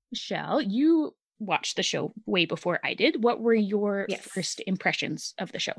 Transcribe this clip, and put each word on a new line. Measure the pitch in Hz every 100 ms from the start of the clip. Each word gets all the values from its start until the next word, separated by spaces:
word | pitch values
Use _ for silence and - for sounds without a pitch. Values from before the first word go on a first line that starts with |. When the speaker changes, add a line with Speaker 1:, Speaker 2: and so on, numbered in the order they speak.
| _
Speaker 1:
Michelle, | - - 165 151 247
you | 202 220 311 330 302 - _ _
watched | 202 160 - -
the |
show | 180 - - - -
way | 190 160
before | 170 180 165
I | 135
did. | - 269 311
What | 233 233
were | 233
your | 226 196 202 208 196 196
Speaker 2:
Yes. | - -
Speaker 1:
first | 190 165 - -
impressions | 185 180 - - 156 - -
of | 185
the | -
show? | -